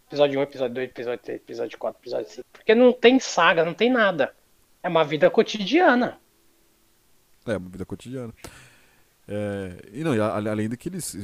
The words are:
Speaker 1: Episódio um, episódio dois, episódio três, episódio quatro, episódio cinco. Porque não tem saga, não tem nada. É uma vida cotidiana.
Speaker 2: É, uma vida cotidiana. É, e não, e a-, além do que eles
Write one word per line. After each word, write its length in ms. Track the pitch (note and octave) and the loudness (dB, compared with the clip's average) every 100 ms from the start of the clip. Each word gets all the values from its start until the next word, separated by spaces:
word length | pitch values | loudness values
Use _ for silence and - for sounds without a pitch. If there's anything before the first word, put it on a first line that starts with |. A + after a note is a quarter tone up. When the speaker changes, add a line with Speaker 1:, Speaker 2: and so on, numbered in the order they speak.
| _ | _
Speaker 1:
Episódio 320 | C#3+ D3 C#3 | -2 0 0
um, 40 | |
episódio 320 | C#3+ C3+ B2+ | -4 -4 -6
dois, 140 | B2 C3 | -6 -8
episódio 300 | - A#2+ A#2+ | -8 -10 -10
três, 180 | - A#2 | -10 -14
episódio 360 | - A#2 A#2 - | -12 -10 -10 -8
quatro, 220 | B2 - | -10 -10
episódio 300 | B2 B2 - | -10 -8 -8
cinco. 160 | - - | -14 -20
Porque 220 | - - | -12 2
não 180 | A3 B3 | 6 6
tem 260 | A#3+ A#3 C4 | 6 4 4
saga, 460 | - - E3+ F3 | 2 2 4 4
não 100 | D#3+ | 0
tem 160 | E3 A#3 | 0 0
nada. 420 | B3+ G#3 E3+ B2 - _ _ _ _ | 2 2 2 -4 -4 _ _ _ _
É 60 | F3+ | -2
uma 160 | E3 | 0
vida 240 | D3+ D3+ F3 | 0 2 4
cotidiana. 880 | - G#3+ A3 F#3 C#4+ F4+ B3 A#3 - _ _ _ _ _ _ _ _ _ _ _ _ | 4 0 -2 0 4 4 4 0 -4 _ _ _ _ _ _ _ _ _ _ _ _
Speaker 2:
É, 120 | - G2 | -6 -6
uma 120 | F2+ | -6
vida 160 | F2+ | -12
cotidiana. 480 | F#2 G2 A#2 C3 A#2 - - - - _ _ _ _ _ - | -12 -12 -12 -12 -12 -16 -20 -20 -20 _ _ _ _ _ -10
É, 460 | G#2 G#2 G2+ F#2+ F2+ - | -6 -6 -6 -8 -12 -16
e 100 | A#2+ | -6
não, 100 | D#3+ | -2
e 60 | A#2 | 0
a-, 160 | G#2+ G2+ | 0 -2
além 320 | G#2+ G#2+ A2 | -4 -4 -4
do 80 | B2 | -6
que 120 | E3+ | -8
eles 240 | F#3 - F2 | -10 -10 -10